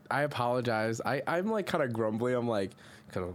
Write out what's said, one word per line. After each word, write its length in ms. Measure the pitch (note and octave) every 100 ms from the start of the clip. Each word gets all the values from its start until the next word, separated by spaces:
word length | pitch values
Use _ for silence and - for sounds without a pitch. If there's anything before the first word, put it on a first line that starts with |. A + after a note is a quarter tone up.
| -
I 120 | C3
apologize." 760 | D3 C#3+ A#2+ B2+ A#2+ A2 A2 A#2
I, 180 | G#2+ C#3 -
I'm, 220 | E3 G3+
like, 160 | A3 -
kinda 180 | F3 C3+
grumbly. 460 | A2+ A2 A2 B2
I'm 140 | B2 A#2
like, 240 | G#2+ G2 - - - -
kinda, 160 | G2 F2+